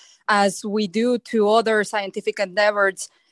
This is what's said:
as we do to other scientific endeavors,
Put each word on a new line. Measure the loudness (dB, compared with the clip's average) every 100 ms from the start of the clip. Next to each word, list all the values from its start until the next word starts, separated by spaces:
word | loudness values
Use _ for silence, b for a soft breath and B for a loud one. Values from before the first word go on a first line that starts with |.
| b b 0
as | 2 2 0 -4
we | -4 -2
do | -2 0 -2
to | -2 0 4
other | 4 2 0
scientific | -2 -4 -6 -6 -8 -6
endeavors, | -4 2 2 2 0 -2 -14 _ _